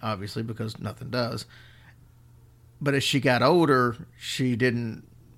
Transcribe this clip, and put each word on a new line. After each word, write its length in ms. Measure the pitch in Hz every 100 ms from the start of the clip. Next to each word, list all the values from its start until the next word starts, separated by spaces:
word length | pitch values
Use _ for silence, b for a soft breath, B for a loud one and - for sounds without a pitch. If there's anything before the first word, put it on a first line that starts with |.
obviously, 400 | 110 101 98 127
because 340 | 113 110 110 -
nothing 320 | 104 - 120
does. 380 | 120 120 117 - B B B B - - - - - - _ _ -
But 140 | 143
as 100 | 139
she 160 | - 143
got 220 | 127 123
older, 560 | 131 175 156 131 123 113 - -
she 360 | - - 127 117
didn't 520 | 127 117 117 110 - - -